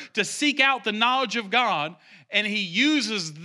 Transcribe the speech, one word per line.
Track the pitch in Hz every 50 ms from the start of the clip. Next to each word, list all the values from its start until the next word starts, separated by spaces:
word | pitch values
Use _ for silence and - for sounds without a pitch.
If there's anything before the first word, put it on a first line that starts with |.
| - - -
to | 214 196
seek | - - - 294 294 254 -
out | 269 269 269 247 -
the | 220
knowledge | 208 214 233 240 254 269 262 214 185
of | 233 214 190
God, | 214 247 247 220 185 156 147 160 175 - _ - - - - _
and | - 202 208
he | 208 208 214 196
uses | 175 165 214 262 302 311 294 226 214 220 202 165 160 151 156